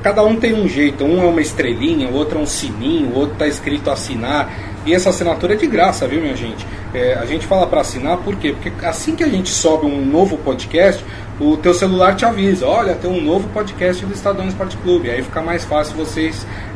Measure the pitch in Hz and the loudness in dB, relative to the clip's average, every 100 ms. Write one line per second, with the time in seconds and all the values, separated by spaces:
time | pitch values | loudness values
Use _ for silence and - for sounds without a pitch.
0 | 202 208 214 226 233 220 190 135 147 139 | 0 4 4 4 2 2 0 2 0 2
1 | 143 180 175 165 147 - 127 117 147 156 | 2 4 4 2 0 -2 -2 0 0 0
2 | 131 135 151 151 147 - 131 104 135 165 | 0 0 -2 -2 -2 -4 -6 -4 0 0
3 | 131 127 143 - 147 139 143 143 147 135 | 0 0 0 0 -2 -2 -4 -2 -2 -2
4 | - 117 123 147 - - - - 156 185 | -4 -4 -2 -2 -2 -6 -10 -6 0 4
5 | 185 180 175 156 180 214 311 226 185 - | 4 2 0 0 0 2 2 4 4 2
6 | 123 151 151 113 117 107 - - - 127 | 0 0 -2 -4 -6 -8 -10 -10 -6 0
7 | 123 123 120 160 - 190 170 156 135 131 | 0 0 -2 -4 0 2 4 2 0 -2
8 | 139 175 196 196 151 - - - 165 160 | -2 -2 -2 -2 -2 -4 -6 -6 -4 -2
9 | 311 330 311 190 190 - 160 156 147 143 | -2 0 0 0 0 0 2 4 2 0
10 | 135 156 190 151 139 127 - 160 190 - | 2 4 2 2 -2 -4 -2 4 4 4
11 | - - - - 147 156 180 175 190 185 | -6 -12 -10 0 2 4 4 4 2 4
12 | 185 196 226 202 196 175 139 214 196 165 | 4 4 0 2 2 2 2 2 0 -2
13 | 175 180 151 185 - 214 202 - 180 180 | -2 -2 0 0 0 -4 -6 -2 0 0
14 | 190 202 202 185 190 185 180 - 180 175 | -4 -4 -2 -2 -4 -4 -6 -4 0 2
15 | 120 123 127 160 165 170 - 151 151 156 | 2 -4 -4 -6 -4 -4 -2 -2 -2 -4
16 | 151 165 160 - - - - | -6 -2 -2 -4 -8 -10 -10